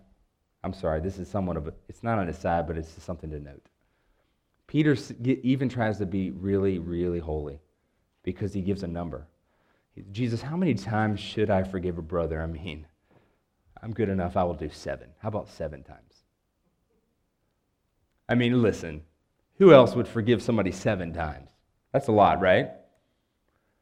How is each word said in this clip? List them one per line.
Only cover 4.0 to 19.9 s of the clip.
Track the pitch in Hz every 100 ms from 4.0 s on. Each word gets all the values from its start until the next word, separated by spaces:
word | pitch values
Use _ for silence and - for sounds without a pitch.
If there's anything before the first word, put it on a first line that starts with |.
| _ _ _ _ _ _ _
Peter | 147 151
s-, | 135 - 120
g-, | 120 127
even | 127 131 131
tries | 120 110 98
to | 95
be | 95 92
really, | - 98 98 98 90
really | 82 87 90 87
holy | 78 76 73 69 _ _ _ _ _ _
because | - - 98
he | 101
gives | 92 98
a | 90
number. | 85 85 73 76 _ _ _ _ _ _
He, | - 98
"Jesus, | 101 120 113
how | 139 170
many | 180 101
times | - 107 110 101
should | - - 104
I | 95
forgive | 95 95 90 85
a |
brother? | 80 87 80 80
I | 82
mean, | 78 82 78 76 _ _ _ _ _ _ _ _ -
I'm | 113
good | 110 101
enough. | 95 87 98
I |
will | 90
do | 76 76
seven. | - 73 71 - -
How | 107
about | 104 -
seven | - 78 69
times?" | 73 - _ _ _ _ _ _ _ _ _ _ _ _ _ _ _ _ _ _ _ _ _ _ -
I | 120
mean, | 120 123
listen, | 107 85 85 78 - _ _ _ _ -
who | 190
else | 139 117